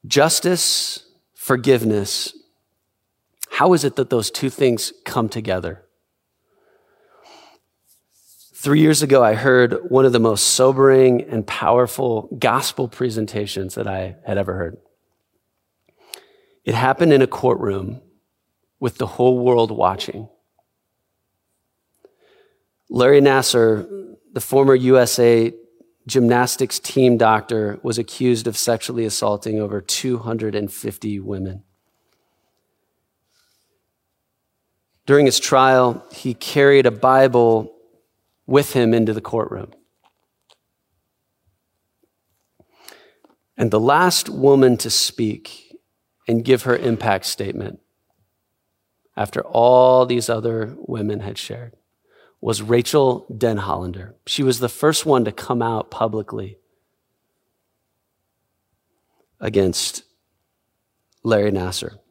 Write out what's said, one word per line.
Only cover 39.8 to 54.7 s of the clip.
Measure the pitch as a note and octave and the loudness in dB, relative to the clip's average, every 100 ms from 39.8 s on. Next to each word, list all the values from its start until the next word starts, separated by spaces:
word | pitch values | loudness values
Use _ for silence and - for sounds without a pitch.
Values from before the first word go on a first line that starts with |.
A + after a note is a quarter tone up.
| _ _ _ _ _ _ _ _ _ _ _ _ _ _ _ _ _ _ _ _ _ _ _ _ _ _ _ _ _ _ - - _ _ _ _ _ - | _ _ _ _ _ _ _ _ _ _ _ _ _ _ _ _ _ _ _ _ _ _ _ _ _ _ _ _ _ _ -20 -20 _ _ _ _ _ -4
And | A#2 | 0
the | G#2+ | 2
last | A#2 D3+ F3+ - - | 2 2 2 0 -6
woman | C3 C3+ C#3 C3 A#2 | 0 4 6 4 2
to | A#2 | -2
speak | - - - A2 G#2 - - _ - _ _ _ _ - | -4 -4 -4 -6 -6 -14 -20 _ -20 _ _ _ _ -4
and | A#2 | -2
give | A#2 B2+ | 2 2
her | B2+ A#2+ | 2 0
impact | B2 A2 A2+ G2 - | 0 -2 -2 -2 -4
statement | - G2 - G2+ - _ _ _ _ _ _ _ _ _ _ _ _ _ - | -8 -8 -8 -12 -14 _ _ _ _ _ _ _ _ _ _ _ _ _ -8
after | G#2 - | -6 -6
all | - A2+ A#2+ B2+ B2+ B2+ B2+ | -4 0 4 6 6 4 2
these | B2 A#2 | -2 -2
other | A2 A#2 A2+ A2 C#3 | -4 -4 -6 -8 -12
women | - A#2 G#2+ G#2 | -10 -6 -6 -6
had | G2+ - | -10 -14
shared | - - A#2+ _ _ _ _ _ _ _ | -14 -14 -16 _ _ _ _ _ _ _
was | - G#2 | -6 -6
Rachel | G#2+ A#2+ A#2+ D3+ C3+ A#2+ - | 0 0 2 2 2 0 -8
Denhollander. | A2+ A#2 G#2 G2+ F2 F#2 F#2 G2+ _ - | -4 -2 -2 -6 -6 -8 -12 -18 _ -10
She | - | -2
was | C3 A#2+ | -2 -2
the | |
first | A#2+ | -4